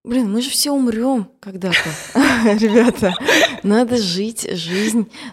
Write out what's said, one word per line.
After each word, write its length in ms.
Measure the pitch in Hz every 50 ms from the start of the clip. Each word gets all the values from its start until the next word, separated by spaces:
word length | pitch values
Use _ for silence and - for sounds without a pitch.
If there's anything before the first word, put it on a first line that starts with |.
| -
Блин, 280 | - 240 262 247 196
мы 100 | 196 226 247
же 80 | 269
все 200 | - - - 294
умрём 600 | 285 277 262 240 220 220 233 269 269 247 196 - _ _
когда-то, 580 | - 202 190 185 180 185 170 - - 165 151 - - - -
<laughs> 0 | - 277 277 254 233 226 226 208 214
ребята. 560 | 220 220 208 247 240 240 - - 214 185 180 - 247 302 508 311 311 - 262 - -
Надо 340 | 190 208 226 254 233 247 240
жить 500 | 214 185 170 185 208 220 226 - - -
жизнь, 580 | - 175 165 165 180 190 208 214 214 233 208 - - - - 254